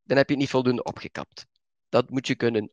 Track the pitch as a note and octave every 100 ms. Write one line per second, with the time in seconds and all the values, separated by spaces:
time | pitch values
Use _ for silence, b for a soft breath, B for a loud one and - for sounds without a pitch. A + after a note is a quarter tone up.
0 | - C3+ C#3 C#3 C#3 C3 B2+ A#2+ - -
1 | - - - - - _ _ _ _ A#2+
2 | B2 B2+ - C3+ A#2 A2+ G#2+